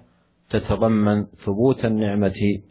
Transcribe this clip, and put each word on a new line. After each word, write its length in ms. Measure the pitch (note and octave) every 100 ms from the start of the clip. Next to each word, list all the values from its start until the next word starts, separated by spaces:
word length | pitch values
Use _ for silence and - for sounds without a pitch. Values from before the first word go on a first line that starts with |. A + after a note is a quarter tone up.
| - _ _ _ _
تتضمن 760 | A2 - G2+ A2+ A2 G#2 G#2 G#2 -
ثبوت 480 | - G2 C3 C3
النعمة 760 | A#2 G#2+ G#2+ G2+ G2 F#2 G#2 G2+ -